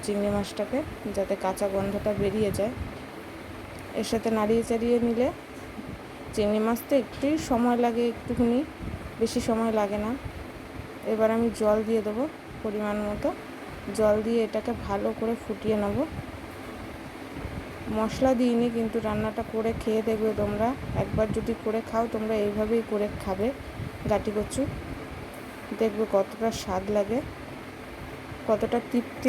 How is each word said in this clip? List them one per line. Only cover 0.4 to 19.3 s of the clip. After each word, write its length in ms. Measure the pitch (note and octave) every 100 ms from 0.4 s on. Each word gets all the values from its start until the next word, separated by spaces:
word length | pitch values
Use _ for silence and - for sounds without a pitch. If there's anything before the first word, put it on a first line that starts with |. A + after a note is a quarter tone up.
| G3 - G#3 B3+ D#4 - G#3+ G3+
যাতে 180 | F#3+ G3
কাঁচা 220 | F#3+ F#3+ G3+
গন্ধটা 360 | G3 G3 G3+ G#3+ G3+
বেরিয়ে 280 | G3+ G#3 G#3 F#3+
যায়। 140 | G#3 B3+ - - - - - - - - - - - -
এর 60 | G#3+
সাথে 160 | A3+ A3+ A3
নাড়িয়ে 240 | G#3+ A#3 A3+
চাড়িয়ে 260 | A3+ A#3 A#3+ A#3
নিলে, 220 | A3+ C4 - - - - - - - - - -
চিংড়ি 260 | - G#3 G#3+ A3
মাছ 120 | A#3 -
তো 40 | C#4+
একটুই 320 | A3 - C4+ D#4 -
সময় 260 | B3 A#3+ A#3+
লাগে, 180 | A#3+ A#3 A#3+
একটুখানি, 460 | A3+ - A#3+ A#3 A#3+ D#4 - - - - -
বেশি 200 | A3+ B3 A#3+
সময় 240 | A3+ A3+ G#3+
লাগে 180 | G3+ G#3
না। 60 | G#3+ C4+ - - - - - - - - -
এবার 160 | A3 A3 A3+
আমি 120 | A#3 -
জল 180 | G#3+ G#3 G#3+
দিয়ে 140 | A3+ G#3
দেবো 160 | G#3+ D4+ - - -
পরিমাণ 340 | A3 G#3 G#3 G#3 G#3
মতো, 200 | G#3 D4 - - - - - - G3+
জল 180 | G#3+ G#3 A3
দিয়ে 140 | A#3 G#3+
এটাকে 260 | A3 A3+ A3 -
ভালো 220 | G3+ G#3+ A3
করে 160 | A3+ A#3
ফুটিয়ে 360 | - G3+ G#3+ G#3+
নেব। 160 | G3+ G#3+ D#4 - - - - - - - - - - - - - - - - - - G#3+
মশলা 340 | A3 - C4+ B3
দিইনি, 260 | B3 A#3 A#3+ A#3
কিন্তু 200 | A3+ A3+ G#3+
রান্নাটা 360 | G#3 A3